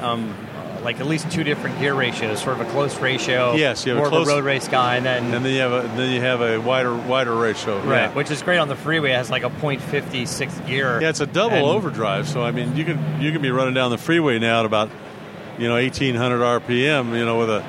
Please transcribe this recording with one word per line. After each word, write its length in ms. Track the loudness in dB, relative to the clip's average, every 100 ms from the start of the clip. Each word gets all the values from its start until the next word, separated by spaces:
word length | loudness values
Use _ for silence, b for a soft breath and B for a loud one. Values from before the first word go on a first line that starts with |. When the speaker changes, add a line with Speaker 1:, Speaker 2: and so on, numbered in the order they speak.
Speaker 1:
um, 340 | -4 -4 -6 -8 -12 -12 -10 -8
like, 160 | -6 -4
at 80 | -2
least 240 | -2 -2
two 140 | -2
different 340 | -2 -2 -4 -2
gear 160 | 0
ratios, 480 | 0 0 -2 -4 -2
sort 180 | -4 -4
of 60 | -2
a 40 |
close 260 | -2 -2 -2
ratio, 560 | -2 0 0 2 4
Speaker 2:
Yes, 320 | 4 2 0 0
you 60 |
have 60 | 2
a 20 |
Speaker 1:
more 60 | 2
Speaker 2:
close 160 | 2 4
Speaker 1:
of 60 |
a 40 | 2
road 80 |
race 220 | 2 0 0
guy, 300 | 2 2 2
and 100 | 0
then 260 | 0 0
Speaker 2:
And 120 | -2
then 80 | 0
you 80 | 2
have 120 | 2
a, 140 | 0 -2 -2
then 160 | 0
you 80 | 0
have 200 | 2 2
a 180 | 2 0
wider, 320 | 2 2 2 -2
wider 380 | 0 0 2 2
ratio, 420 | 0 0 -2 -2
Speaker 1:
Right, 220 | 0 2
Speaker 2:
yeah. 120 | 2
Speaker 1:
which 160 | -2 -4
is 100 | -2
great 160 | 0 2
on 80 | 0
the 60 |
freeway. 360 | -2 -2 0 2
It 40 | 0
has, 140 | 0
like, 140 | -2
a 60 | -2
point 300 | -2 -2 -4
fifty 460 | -2 -4 -4 -6 -6
six 320 | -4 -6 -6 -4
gear. 340 | 0 0 2
Speaker 2:
Yeah, 80 | 0
it's 100 | 0
a 60 | 0
double 300 | 0 2 4
Speaker 1:
And 100 | 4
Speaker 2:
overdrive, 640 | 2 0 -2 0 0 -2
so, 140 | -2
I 80 | -2
mean, 240 | 0 -2 -2
you 80 |
can, 360 | -2 -2 -2 -2
you 80 | 0
can 100 | 0
be 80 | 0
running 220 | 2 2
down 160 | 2 2
the 60 | 0
freeway 420 | 2 2 4 2
now 200 | 4 4
at 60 | 4
about, 240 | 2 0 -4 -16 -16 -16 -16 -14 -4
you 100 | 0
know, 80 | 2
eighteen 400 | 2 0 0 2
hundred 260 | 2 2
R 160 | 2 2
P 260 | 2 2 4
M, 260 | 2 0
you 100 | 0
know, 140 | 0 2
with 120 | 2
a 140 | 0